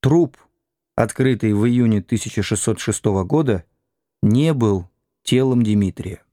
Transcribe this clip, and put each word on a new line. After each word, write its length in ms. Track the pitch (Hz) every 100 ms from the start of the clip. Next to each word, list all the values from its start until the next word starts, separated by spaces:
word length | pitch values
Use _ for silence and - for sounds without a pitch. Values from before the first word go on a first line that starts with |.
Труп, 380 | 135 160 160 - _ _ _ _ _ -
открытый 560 | 117 - 131 120 113
в 140 | 104 113
июне 340 | 123 120 107
тысяча 420 | 95 113 - -
шестьсот 380 | 98 107 - 110
шестого 440 | - 104 123 95
года, 400 | 90 151 147 98 - _ _ _ _ _
не 320 | 104 117 156
был 340 | 147 113 98 90 _ _ _
телом 400 | - 127 131 123
Дмитрия. 600 | 110 104 98 - 92 90 _